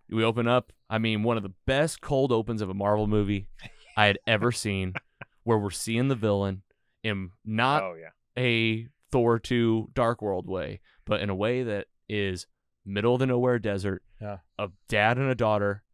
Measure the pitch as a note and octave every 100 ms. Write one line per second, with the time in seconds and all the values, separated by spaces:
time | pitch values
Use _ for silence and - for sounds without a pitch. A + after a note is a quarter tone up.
0 | _ A2 A2+ A2+ A#2 B2 - _ _ A2
1 | A2+ G#2+ A2+ A2+ G2 - - C3+ D#3+ -
2 | - C#3 C3+ A2+ A2 A2 G2 G2 G2+ G#2+
3 | G#2+ G#2 G2+ G2+ G2+ - - - - -
4 | G#2 G2 - A2 A#2 A#2 G#2+ G2 F#2 F#2+
5 | _ _ - _ A2+ A2 G2+ - - A2+
6 | C3+ B2 G#2+ G2+ G2 F#2+ _ _ _ _
7 | A2 G2+ F#2 _ G#2+ A2 B2+ C#3 F#2+ E2
8 | D#2+ _ _ B2 B2+ A#2 A2+ A2 A#2 _
9 | _ B2+ A#2 A2+ - B2 A#2 A2+ G#2+ -
10 | A#2 A#2 G#2+ F#2 F2+ F#2 D2+ G2+ _ _
11 | - G#2 G2+ F#2+ G#2+ B2 A#2+ G2+ - _
12 | _ G#2+ G2 F#2 - _ _ _ G2 G2+
13 | A2+ B2 C3 B2 B2+ A#2+ G#2 G2 G2 F#2
14 | _ - G#2 G2+ _ - G2+ - _ G#2+
15 | G#2+ B2 C3+ A#2+ A2+ G#2 G2+ G#2 _